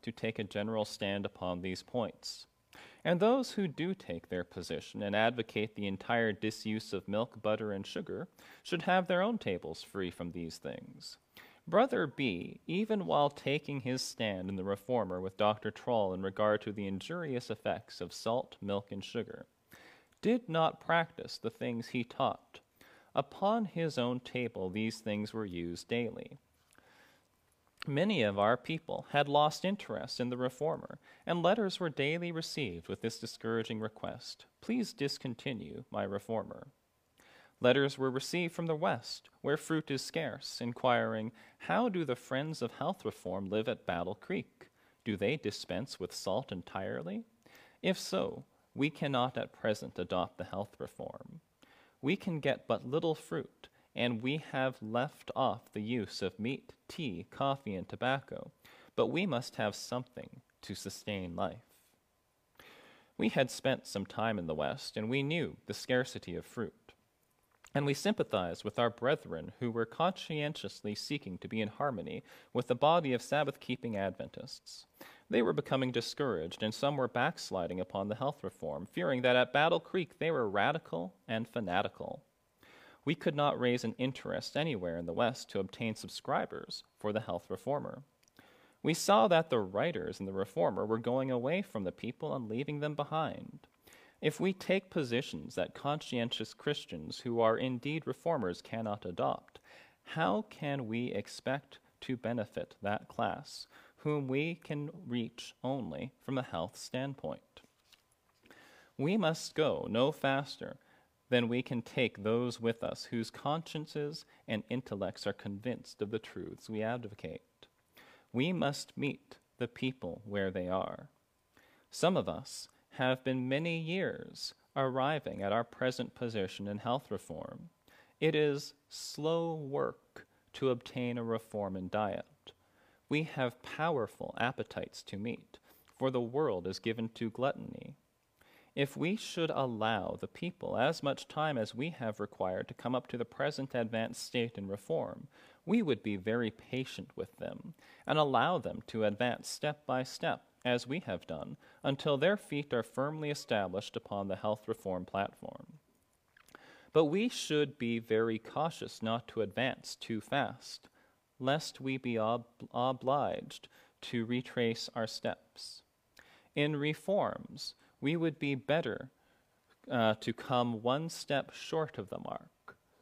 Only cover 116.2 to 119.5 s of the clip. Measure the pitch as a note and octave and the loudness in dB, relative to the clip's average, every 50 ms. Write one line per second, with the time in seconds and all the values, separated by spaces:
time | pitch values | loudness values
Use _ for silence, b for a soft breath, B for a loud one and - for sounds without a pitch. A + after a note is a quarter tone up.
116.2 | - - - G2 F2+ E2+ F2+ - - - A2 G#2+ G#2+ A2 A#2+ B2 A#2+ G#2 G#2+ - | -6 -6 -10 -10 -10 -10 -10 -12 -10 -8 -4 -2 -2 -2 -2 -4 -6 -10 -12 -10
117.2 | - D#2+ - - - _ _ _ - - _ _ _ _ B B B B B B | -10 -10 -10 -10 -14 _ _ _ -20 -20 _ _ _ _ B B B B B B
118.2 | B B B A#2+ C3+ F3 F#3 E3 D3 C#3+ C#3+ - - - - - C#3 C#3+ - - | B B B 0 2 2 2 2 2 2 0 0 -6 -10 -6 -2 -2 -2 -2 -4
119.2 | _ - - - _ _ | _ -20 -20 -20 _ _